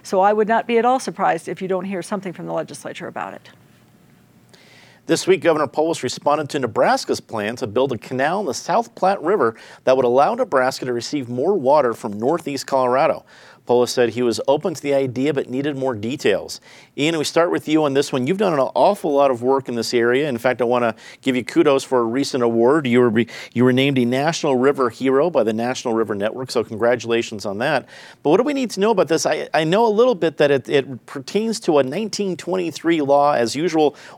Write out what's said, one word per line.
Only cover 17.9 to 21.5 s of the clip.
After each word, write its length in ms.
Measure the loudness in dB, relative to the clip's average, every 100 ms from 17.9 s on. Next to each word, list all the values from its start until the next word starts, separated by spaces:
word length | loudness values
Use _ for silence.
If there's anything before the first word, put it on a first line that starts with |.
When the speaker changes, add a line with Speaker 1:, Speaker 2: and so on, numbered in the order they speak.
Speaker 2:
this 180 | 0 0
one. 140 | -2 -2
You've 100 | 0
done 180 | 0
an 40 | 0
awful 540 | 0 2 2 2 0
lot 180 | 2 2
of 100 | 2
work 280 | 0 0 0
in 80 | -6
this 180 | -2
area. 340 | 2 2 2 0
In 80 | -2
fact, 240 | -2 0
I 40 |
wanna 320 | 0 2 0 -2 -14 -8
give 160 | -2 -2
you 80 |
kudos 400 | -2